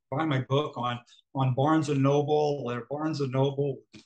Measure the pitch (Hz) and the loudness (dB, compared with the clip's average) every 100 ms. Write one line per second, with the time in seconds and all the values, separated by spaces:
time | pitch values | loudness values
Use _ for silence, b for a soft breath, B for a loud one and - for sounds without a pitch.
0 | _ 135 160 131 120 139 151 123 120 117 | _ -4 0 -2 0 0 -2 -4 -6 -6
1 | B B _ 135 131 127 147 160 147 139 | B B _ -2 0 2 4 4 2 2
2 | 139 143 139 151 147 143 120 123 - 147 | 4 2 2 2 2 -2 -4 -8 -6 -6
3 | 156 143 135 135 139 135 143 131 - - | -4 -4 -2 0 0 0 -4 -4 -12 -20